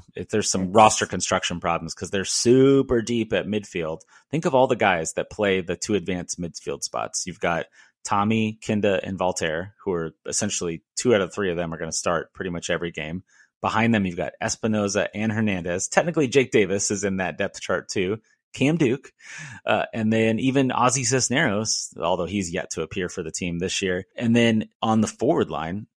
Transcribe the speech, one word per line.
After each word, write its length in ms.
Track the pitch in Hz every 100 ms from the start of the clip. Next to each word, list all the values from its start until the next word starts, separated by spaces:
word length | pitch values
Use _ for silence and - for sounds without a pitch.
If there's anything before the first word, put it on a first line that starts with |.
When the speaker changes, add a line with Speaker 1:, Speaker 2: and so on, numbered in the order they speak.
| - -
Speaker 1:
if 140 | 90
there's 200 | 107 98
some 140 | 98
Speaker 2:
It's 120 | 92 101
Speaker 1:
roster 300 | 110 - 104
construction 540 | 92 - 92 - 87
problems 340 | 90 85 82
'cause 160 | - 92
they're 140 | 98 92
super 760 | - 120 131 135 139 131 120
deep 300 | 110 117 110
at 140 | 98 85
midfield. 520 | 104 101 92 80 80 _ _ _
Think 140 | 160 170
of 80 | 131
all 120 | 131
the 80 | 117
guys 380 | 104 87 80
that 160 | - 80
play 320 | - 101 95
the 140 | 85 87
two 180 | - 104
advanced 440 | 87 90 85 -
midfield 420 | 85 - - 69
spots. 420 | - 62 55 - -
You've 120 | 85
got 280 | 90 85 - _ _ _
Tommy, 540 | - 104 104 113 110 110
Kinda, 380 | - 110 104 95
and 140 | - 92
Voltaire, 580 | 90 92 82 80 98 -
who 80 | -
are 180 | 87 82 - -
essentially 580 | - 104 - 87 82 - -
two 160 | 127 107
out 60 |
of 120 | 90
three 180 | - 90
of 60 | 85
them 160 | 85
are 40 | 80
gonna 140 | 82
start 420 | - 95 85 -
pretty 160 | - 95
much 180 | 85 -
every 220 | 85 85
game. 320 | 82 76 87 - _ _ _
Behind 320 | 101 110 113
them, 140 | 113 95
you've 100 | 87
got 160 | 73 -
Espinoza 640 | 110 - 117 107 101 98 90
and 180 | 104 110
Hernandez. 560 | 107 107 95 87 87 -
Technically, 400 | - 165 165 135
Jake 220 | 135 123
Davis 400 | 123 92 98 -
is 140 | 101
in 140 | 98 95
that 200 | 90 85
depth 240 | 98 -
chart 260 | - 92 -
too. 300 | 110 92 110 _ _ _
Cam 220 | - 135 165
Duke, 340 | 135 131 - _ - - 151 117 -
uh, 180 | 104 -
and 180 | 113 110
then 280 | 113 113 113
even 300 | 131 131 131
Ozzy 360 | - 123 123 127
Cisneros, 880 | 131 - 127 156 101 110 - - -
although 240 | 82 90 85
he's 260 | 101 87
yet 200 | 85 -
to 100 | -
appear 260 | 78 - 90
for 140 | -
the 100 | 80
team 280 | - 90 85
this 240 | 92 -
year. 220 | 95 90 - -
And 180 | 117 120
then 340 | 117 110 - _
on 200 | 113 110
the 60 | 104
forward 440 | - 117 165 90
line, 340 | 76 80 98 113